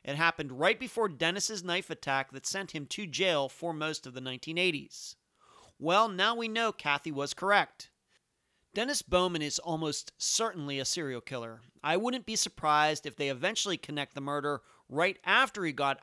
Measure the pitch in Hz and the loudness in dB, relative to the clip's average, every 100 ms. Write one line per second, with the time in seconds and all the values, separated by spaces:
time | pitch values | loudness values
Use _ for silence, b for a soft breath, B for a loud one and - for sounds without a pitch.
0 | - 143 165 - 147 127 170 - 254 233 | -6 2 2 2 -6 2 2 2 -2 -2
1 | 208 135 165 190 190 214 180 175 185 156 | -2 0 0 0 -2 -4 -2 -2 -2 -8
2 | - 135 135 135 - 190 190 156 143 - | 0 0 0 -6 -6 -6 -6 -8 -8 -8
3 | 190 131 190 156 135 - - 156 156 151 | -6 0 2 4 0 -4 -6 -2 -4 -4
4 | 131 127 131 127 - 165 185 147 139 - | -8 -10 -8 -8 -6 0 0 0 -6 -14
5 | - - _ B B B B B 147 190 | -16 -16 _ B B B B B 2 4
6 | 220 185 208 233 226 220 226 - 147 143 | 4 4 2 2 -2 0 0 0 0 0
7 | 165 139 139 - 190 202 147 - - _ | 0 -4 -4 -2 4 4 4 -4 -20 _
8 | _ b _ _ _ _ _ - 247 294 | _ b _ _ _ _ _ -4 -2 -2
9 | - 180 185 170 151 - 170 160 156 147 | 2 2 2 0 -2 -4 -4 -2 -2 -4
10 | - - - - 226 180 143 139 131 175 | -8 -6 0 0 0 -2 -4 -2 -2 -2
11 | 143 123 - 131 113 113 - _ 147 175 | -4 -6 -6 -8 -8 -12 -20 _ 0 2
12 | 233 254 214 220 - - 156 151 151 151 | 2 -2 -4 -2 -2 0 4 6 6 2
13 | 147 - 139 127 175 226 202 160 - 147 | -4 -4 -2 0 -2 0 -2 -2 -4 -6
14 | 139 143 139 147 143 139 b b b 135 | -6 -6 -4 -4 -2 -4 b b b 0
15 | 180 185 180 220 262 208 170 131 139 135 | 0 0 2 4 4 0 -4 0 0 0